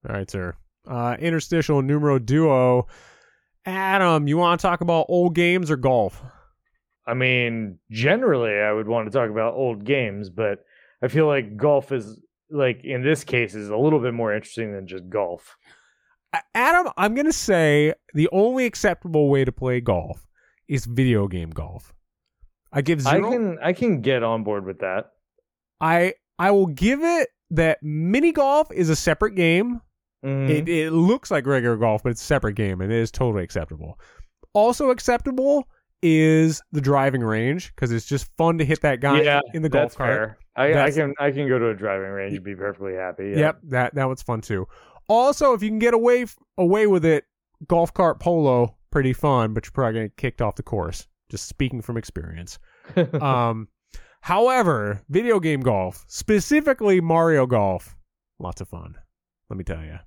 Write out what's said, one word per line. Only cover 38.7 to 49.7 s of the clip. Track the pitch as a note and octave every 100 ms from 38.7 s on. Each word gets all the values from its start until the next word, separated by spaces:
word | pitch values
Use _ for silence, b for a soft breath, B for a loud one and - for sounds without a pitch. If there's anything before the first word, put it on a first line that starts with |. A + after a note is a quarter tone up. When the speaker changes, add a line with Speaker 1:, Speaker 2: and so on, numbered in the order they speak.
| D3+
Speaker 1:
that | D3+ B2+
guy | C#3+ D3
Speaker 2:
Yeah, | D3+ C#3+ C#3+
Speaker 1:
in | E3
the | D#3
golf | C#3
Speaker 2:
that's | D3 -
Speaker 1:
cart. | B2+
Speaker 2:
fair. | G#2+ A2 - - -
I, | C3+
I |
Speaker 1:
That's | D#3 C#3 D3
Speaker 2:
can, | D3 C#3+
I | C#3+
can | C#3 C#3
go | B2+
to | A#2
a |
driving | G#2 G#2 G2 F#2+
range | G2 G2 G2
and |
be | F#2
perfectly | G2 G2 G2 G2 F#2
happy. | F#2 F2+ G2
Yeah. | G2+
Speaker 1:
Yep, | D3+ D#3 D#3+
that, | B2+ B2 C#3+
that | C3+
one's | C3
fun | - A2+
too. | - G2+ F#2+ b b b _
Also, | A3 C4 D4 C#4+
if | A#3
you | G#3+
can | G#3+
get | A#3
away | A#3 A#3 B3
f-, | A#3 - _ -
away | F3 G3+ G#3+
with | F#3 D#3+
it, | D3+ - _ _ _ -
golf | E3+ E3+
cart | - F3 C#3+
polo, | - E3+ D3 B2 A#2+ - _
pretty | D3 C3
fun, | B2+ D3+ C3 A2
but | A2
you're | -